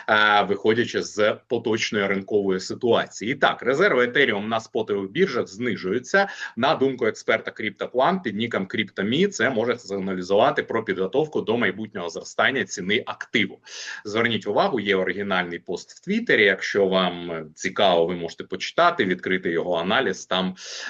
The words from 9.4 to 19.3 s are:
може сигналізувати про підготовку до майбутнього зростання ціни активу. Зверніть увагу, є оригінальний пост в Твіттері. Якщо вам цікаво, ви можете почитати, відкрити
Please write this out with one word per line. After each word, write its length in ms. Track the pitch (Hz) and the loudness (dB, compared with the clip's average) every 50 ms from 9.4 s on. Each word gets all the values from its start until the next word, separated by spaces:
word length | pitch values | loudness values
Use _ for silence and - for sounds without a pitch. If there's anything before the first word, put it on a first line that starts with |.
| 113 131 | 0 0
може 280 | 127 107 117 123 113 117 | 2 0 0 0 0 -2
сигналізувати 840 | - - 98 98 92 95 95 90 90 90 98 101 117 143 156 127 - | -4 -6 -6 -4 -4 -4 -4 -4 -2 2 4 4 6 4 4 2 -2
про 220 | - - 113 - | -2 -2 -2 -2
підготовку 560 | - 92 87 95 92 - 135 156 151 - 120 | -2 -2 -2 -2 -2 0 0 0 0 -2 -4
до 180 | 95 98 113 120 | -2 0 0 0
майбутнього 500 | 117 98 92 98 110 110 - 98 87 85 | 0 0 -2 -2 -8 -8 -8 -8 -8 -6
зростання 560 | 82 - - - - - 107 117 131 135 101 | -8 -10 -12 -8 -2 0 0 2 2 0 -2
ціни 380 | - - - 92 92 104 104 - | -4 -6 -8 -4 -2 -2 -2 -2
активу. 540 | - 98 - - - - 123 101 98 - - _ - - - - - - - - | -4 -8 -10 -8 -2 0 0 0 0 -4 -10 _ -18 -16 -14 -12 -12 -12 -12 -8
Зверніть 420 | 107 101 110 117 117 113 104 98 | -4 -2 0 0 0 0 -2 -2
увагу, 340 | 104 101 135 180 202 170 117 | -2 0 2 2 2 0 0
є 160 | 98 101 98 | 0 2 2
оригінальний 600 | 95 92 92 87 98 101 101 95 90 90 87 85 85 | 2 2 0 -2 -4 -4 -2 -2 -2 -2 -2 -6 -10
пост 340 | - - 90 85 - - - | -8 -8 -8 -8 -8 -12 -20
в 120 | - - | -12 -6
Твіттері. 400 | 170 202 233 233 - 143 117 107 | -4 -4 -2 0 2 4 4 6
Якщо 420 | 98 95 - - - - 104 98 | 4 4 2 0 -2 2 2 2
вам 600 | 95 92 92 92 90 87 87 87 87 82 82 80 78 - | 4 4 2 2 0 -2 -4 -6 -6 -6 -8 -8 -10 -12
цікаво, 520 | - - 92 90 - 107 95 87 85 82 | -8 -8 -6 0 2 2 4 4 4 4
ви 80 | 82 87 | 2 0
можете 300 | 73 80 85 - - - | -4 -6 -8 -8 -10 -12
почитати, 600 | - - 90 - - - - 170 175 165 - 113 | -10 -10 -8 -8 -4 0 2 2 4 4 2 0
відкрити 460 | 92 90 90 - 87 | 0 0 -2 -2 -2